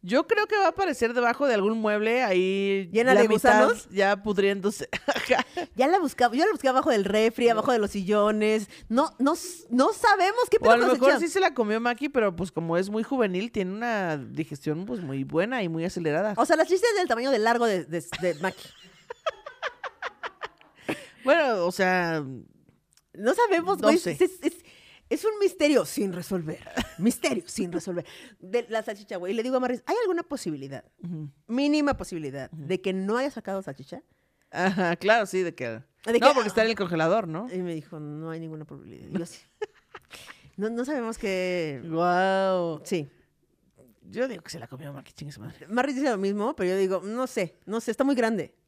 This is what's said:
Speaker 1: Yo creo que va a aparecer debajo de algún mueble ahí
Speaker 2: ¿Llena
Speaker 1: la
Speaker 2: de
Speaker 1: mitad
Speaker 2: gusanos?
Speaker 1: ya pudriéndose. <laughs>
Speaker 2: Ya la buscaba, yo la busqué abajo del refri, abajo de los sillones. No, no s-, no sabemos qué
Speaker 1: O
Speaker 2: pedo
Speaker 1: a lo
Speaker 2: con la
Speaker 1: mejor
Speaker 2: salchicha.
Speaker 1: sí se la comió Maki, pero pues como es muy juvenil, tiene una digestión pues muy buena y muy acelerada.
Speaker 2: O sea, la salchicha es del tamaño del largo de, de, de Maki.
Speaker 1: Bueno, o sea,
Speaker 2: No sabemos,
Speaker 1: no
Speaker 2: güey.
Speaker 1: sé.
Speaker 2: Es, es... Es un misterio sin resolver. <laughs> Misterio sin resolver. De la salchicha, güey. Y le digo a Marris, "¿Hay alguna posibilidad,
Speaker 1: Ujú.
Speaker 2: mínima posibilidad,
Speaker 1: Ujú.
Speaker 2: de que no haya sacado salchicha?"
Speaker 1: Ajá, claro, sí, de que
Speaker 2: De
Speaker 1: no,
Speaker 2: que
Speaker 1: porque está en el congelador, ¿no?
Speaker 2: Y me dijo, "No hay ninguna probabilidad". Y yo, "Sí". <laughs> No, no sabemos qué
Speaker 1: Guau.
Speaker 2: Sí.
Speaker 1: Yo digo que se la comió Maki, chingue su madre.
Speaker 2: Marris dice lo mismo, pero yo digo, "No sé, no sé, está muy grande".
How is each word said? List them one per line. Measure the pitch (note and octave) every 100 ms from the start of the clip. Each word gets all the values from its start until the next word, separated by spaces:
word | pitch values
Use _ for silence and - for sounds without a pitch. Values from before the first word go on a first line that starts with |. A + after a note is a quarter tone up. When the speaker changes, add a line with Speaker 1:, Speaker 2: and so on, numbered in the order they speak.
Speaker 1:
Yo | F3 A#3+ D#4+
creo | G#4+ G#4+
que | G#4
va |
a | F#4+
aparecer | E4 F#4+ C#4+ A3+
debajo | A#3+ A#3+ A#3 C#4
de |
algún | A3+ G3 A3+
mueble | G#3+ G#3 G#3+ A#3+
ahí | B3 F#3 F#3 F#3+ G3 G3 F#3
Speaker 2:
¿Llena | G3+ A#3+
Speaker 1:
la | B3+
Speaker 2:
de | A3+
Speaker 1:
mitad | G#3+ C4 G#3+
Speaker 2:
gusanos? | C4 A#4 -
Speaker 1:
ya | F#3+ G3 G3+
pudriéndose. | G#3 G3+ G3 G3+ F#3+ - -
<laughs> | - - B3 - - - - E4+ -
Speaker 2:
Ya | C4
la | F4
buscaba, | D4 - A#3+
yo | A#3 F4+
la |
busqué | G4 C4
abajo | B3+ D#4
del | A#3
refri, | G3 G#3 A3 A3 A#3+
abajo | A3+ G#3+
de | A#3+
los | G3+
sillones. | G3+ F3+ G#3 G#3 G#3+ G#3+ A3 G3+ - -
No, | A3+ D#4 -
no | C4+
s-, | E4 - - -
no | A#3+ D4+
sabemos | G#4 A#4 G4+ F#4 A4 B4
qué | G#4+
Speaker 1:
O |
Speaker 2:
pedo | -
Speaker 1:
a | A#3
lo |
Speaker 2:
con | B3
la |
Speaker 1:
mejor | B3+ C4
Speaker 2:
salchicha. | C#4 E4+
Speaker 1:
sí |
se | F#4+
la | F#4+
comió | C4+ G#3+ A3
Maki, | A#3+ A#3+ D4
pero | C#4 G#3
pues | E3+ F#3
como | - E3 E3+
es | F#3+
muy | G#3+
juvenil, | A3+ C4+ G#3+ F3+ A3+
tiene | A3+ F3+
una | G3+ A#3+ A3 F3+ D#3
digestión | A#2 C3+ - D3 - D3+ G3+
pues | A#3+
muy | E3 C3+
buena | C3+ D3+ G3+ B3+
y | F#3
muy | E3
acelerada. | E3+ - D#3+ D3 G#3 G3+
Speaker 2:
O | A#3+
sea, | D#4+
la |
salchicha | D#4+ F4+ A#4
es | G#4
del | F4+
tamaño | A3+ C4
del | B3+
largo | A3 A#3 A#3
de, | F#3+
de, | D3+ E3+ D#3+ -
de | F3+ D#3
Maki. | F#3 - - - - - _ - D#5+ - - - C#5+ - - - - - - - - _ _ _ - D4+ - -
Speaker 1:
Bueno, | B3+ E4 D4 A3 F3
o |
sea, | F#3 F#3 F#3 E3+ D#3+ C#3 B2+ - _ _ _ _ _ _
Speaker 2:
No | - G#3
sabemos, | F#4 A#4 F4 F4 F#4+
Speaker 1:
no | G#3
Speaker 2:
güey. | E4
Speaker 1:
sé. | -
Speaker 2:
Es, | D3+ F4+ -
es... | - - - - - - _
Es | A3+
un | G#4+ G#4+
misterio | G4+ - D4 C4+
sin | E3 - G3
resolver. | F3 F3 F#3+ D#3 E3+ - -
<laughs> | - -
Misterio | G3 B3 E4 A#3+ -
sin | - F#3
resolver. | E3+ F3 F3 - - - -
De | F#3 A#3 A#3
la | A3
salchicha, | A3 G3+ G#3 F#3+
güey. | F3+
Y | A3+
le |
digo | A#3 B3+
a |
Marris, | B3+ B3+ -
"¿Hay | F#4+
alguna | A4+ E4+
posibilidad, | E4+ C#4+ - D3+ C3+ C3+ - _
Speaker 1:
Ujú. | F3 E3+ D3+ _ _
Speaker 2:
mínima | A#3 C#4+ D4+ C#4+ A#3+
posibilidad, | F3+ F3 D3+ C3+ C3
Speaker 1:
Ujú. | D#3 D3+
Speaker 2:
de | F#3
que | F#3+
no | F#3+ F#3+ A3+
haya | C#4
sacado | B3 G3+ G3
salchicha?" | F#3+ C3+ - - _ _ _ _ _
Speaker 1:
Ajá, | - F#3 F#3+ F3+ E3+
claro, | F#3+ A#3 G3+
sí, | F#3
de | F3
que | E3+ B2
Speaker 2:
De | A2+ - _ - A#3
Speaker 1:
no, | A#3+
Speaker 2:
que |
Speaker 1:
porque | C#4 G#3+
está | G3+
en | A3
el | A3
congelador, | F#3+ E3+ D#3+ G#3+ F#3
¿no? | D#3+ E3+
Speaker 2:
Y | F#3
me | F3+
dijo, | D#3+ C#3+ D#3+
"No | D3+ D3 D#3+
hay | D#3+
ninguna | E3 D#3
probabilidad". | D3+ C#3+ E2+ C#2+ -
Y | F3+
yo, | E3+
"Sí". | - _ _
<laughs> | G#4 _ _ - _ - - - - -
No, | G#3
no | A#3
sabemos | B3 D4 A3+ A3+
qué | G#3+ F#3 F#3 F3+ D#3+ C#3 E3
Speaker 1:
Guau. | D#3+ F3 F3 F#3+ F#3+ F#3+ F#3 E3+ D#3
Speaker 2:
Sí. | - F3+ C#3+ _ _ _ _ _ _ _ C2 _ -
Speaker 1:
Yo | G2+ C4
digo | G3
que | -
se | E3+
la | A#2
comió | C3 D3
Maki, | C#3 -
chingue | - D3
su | C#3+
madre. | G#2+ - -
Speaker 2:
Marris | A3+ B3+ B3+
dice | C#4+
lo | G#3+
mismo, | G3 G3+ G#3+
pero | D#4 F3+
yo | F#3
digo, | F#3+ F#3
"No | F#3+ A3+ C4
sé, | - F3 _ -
no | A3
sé, | A#3
está | G#3+
muy | C4+
grande". | C4 A3+ A3 C#3 _